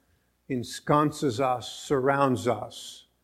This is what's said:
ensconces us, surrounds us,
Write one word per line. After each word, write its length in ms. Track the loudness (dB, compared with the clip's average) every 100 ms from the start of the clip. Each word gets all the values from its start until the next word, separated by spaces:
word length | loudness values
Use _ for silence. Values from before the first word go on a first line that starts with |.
| _ _ _ _ -6
ensconces 920 | -6 -6 -8 2 4 4 0 -2 0
us, 320 | -2 -2 -6
surrounds 760 | -14 -2 0 2 4 4 4 0
us, 580 | -2 -4 -12 -16 -18 _ _